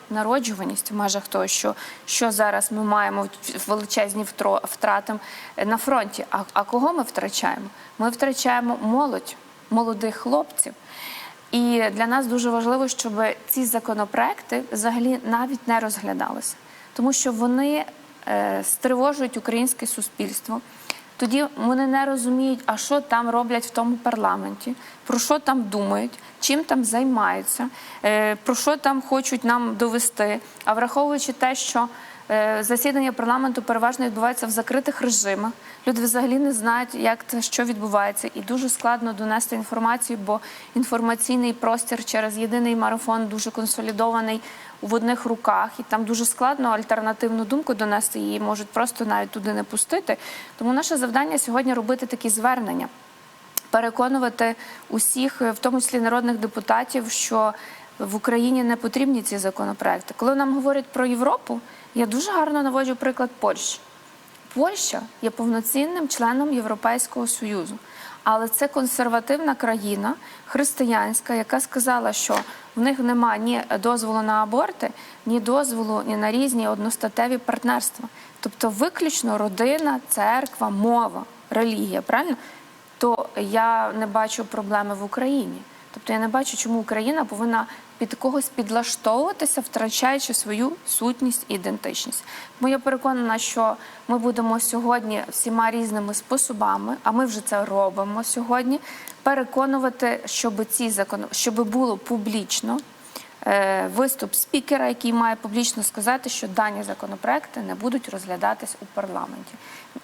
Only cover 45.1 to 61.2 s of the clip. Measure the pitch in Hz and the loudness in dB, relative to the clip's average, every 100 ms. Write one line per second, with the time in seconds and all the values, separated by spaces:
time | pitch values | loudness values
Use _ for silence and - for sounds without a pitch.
45.1 | 247 254 233 226 196 220 - 233 220 220 | 0 0 -2 2 2 2 -4 -4 -2 0
46.1 | 226 233 - 254 285 247 214 214 220 220 | 0 0 2 2 2 2 0 0 0 0
47.1 | 220 233 226 214 269 311 220 214 208 208 | 0 0 0 0 0 0 -2 0 0 0
48.1 | 226 208 208 214 208 208 - 240 - 220 | -2 -2 -2 -2 -4 -4 0 0 0 0
49.1 | 208 208 220 202 208 208 220 - 339 330 | 0 -2 -4 -4 -2 -2 -2 0 -2 0
50.1 | - - - - - 233 262 320 311 247 | -4 -4 -14 -14 -4 0 2 2 0 2
51.1 | 233 302 302 - 240 254 240 214 254 247 | 0 0 0 0 2 2 0 0 0 -2
52.1 | 233 233 226 233 254 208 175 175 - - | -4 -2 2 2 2 0 -4 -6 -10 -20
53.1 | - - - - - - 220 233 226 254 | -20 -20 -20 -10 -10 0 2 2 0 2
54.1 | 269 247 240 226 226 - - - 220 - | 2 0 2 0 0 -10 -18 -4 0 0
55.1 | 262 269 - 233 220 254 254 247 247 226 | 2 0 0 -2 0 0 2 0 0 2
56.1 | 240 240 233 214 220 202 226 254 262 226 | 2 2 0 -2 -4 2 2 2 -4 -2
57.1 | - - 226 214 214 - - - - 202 | -2 0 2 2 0 -10 -18 -16 -8 -4
58.1 | 208 226 233 240 262 240 233 233 262 269 | -2 2 2 4 4 2 2 0 0 2
59.1 | 254 202 202 190 190 202 202 - 180 - | 2 0 -2 -2 -2 -4 -2 0 0 -2
60.1 | - 233 277 277 269 269 277 262 262 254 | -2 2 4 2 2 2 2 0 0 2
61.1 | 240 | 4